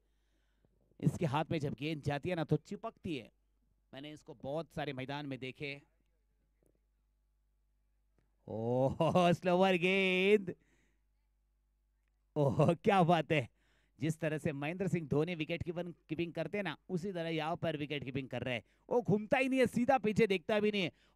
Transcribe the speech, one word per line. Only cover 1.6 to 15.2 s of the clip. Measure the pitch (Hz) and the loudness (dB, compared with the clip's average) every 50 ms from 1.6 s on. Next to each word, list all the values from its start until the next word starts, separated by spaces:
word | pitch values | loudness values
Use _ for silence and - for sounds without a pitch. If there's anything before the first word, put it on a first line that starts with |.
| 143 143 - | -4 -4 -6
गेंद | - 139 156 165 147 - | -6 -6 -6 -6 -4 -4
जाती | - 147 143 - 180 | -4 -4 -4 -4 -4
है | 180 | -2
ना | 170 156 | -2 0
तो | - 151 | 0 0
चिपकती | 151 - - 202 208 - 226 202 _ - 190 160 | 0 0 -6 -12 -10 -10 -12 -12 _ -8 -8 -8
है, | 127 104 - _ _ _ _ _ _ _ _ _ _ _ _ - | -8 -8 -12 _ _ _ _ _ _ _ _ _ _ _ _ -16
मैंने | 131 139 151 151 | -14 -14 -14 -14
इसको | - - - 160 | -16 -16 -18 -18
बहुत | 110 - 131 143 160 165 - | -12 -8 -6 -4 -4 -6 -6
सारे | - 160 143 143 139 | -8 -8 -6 -6 -6
मैदान | 127 131 127 143 143 147 | -6 -6 -6 -6 -8 -8
में | 139 135 120 | -8 -8 -8
देखे। | 127 131 127 - 151 143 139 139 - _ _ _ _ _ _ _ _ _ _ _ _ _ _ _ _ _ _ _ _ _ _ _ _ _ _ _ _ _ _ _ _ _ _ _ _ _ _ _ _ _ _ _ _ _ _ _ _ _ _ _ _ - | -8 -10 -10 -10 -10 -10 -10 -12 -16 _ _ _ _ _ _ _ _ _ _ _ _ _ _ _ _ _ _ _ _ _ _ _ _ _ _ _ _ _ _ _ _ _ _ _ _ _ _ _ _ _ _ _ _ _ _ _ _ _ _ _ _ -10
ओह, | 98 107 113 117 123 127 131 135 - - 170 151 - 180 180 175 175 | -8 -6 -2 -2 0 2 2 0 0 0 0 2 4 4 4 4 2
slower | - - 180 175 180 190 190 185 | 2 2 0 2 4 4 4 2
गेंद। | 175 160 185 190 196 190 185 185 185 185 196 208 220 190 180 165 - _ _ _ _ _ _ _ _ _ _ _ _ _ _ _ _ _ _ _ _ _ _ _ _ _ _ _ _ _ _ _ _ _ _ _ | 2 2 0 2 2 2 0 0 2 4 4 4 4 2 -2 -10 -12 _ _ _ _ _ _ _ _ _ _ _ _ _ _ _ _ _ _ _ _ _ _ _ _ _ _ _ _ _ _ _ _ _ _ _
ओह, | 151 147 139 95 - 156 - 170 | 2 2 4 4 6 6 6 4
क्या | - - 220 202 190 175 | 4 2 4 6 6 6
बात | 156 175 165 143 - 160 | 6 6 4 4 2 2
है। | 151 120 - - _ _ _ _ _ _ _ _ - | 0 0 -2 -8 _ _ _ _ _ _ _ _ -4
जिस | 135 160 151 - | -4 -2 -2 -2
तरह | - 156 151 151 | -2 -4 -4 -2
से | - 165 147 | -2 -4 -4
महेंद्र | 139 143 151 170 180 196 180 | -2 -4 -4 -4 -4 -2 -2
सिंह | - 180 160 131 | -2 -2 -2 0
धोनी | 139 143 | 0 0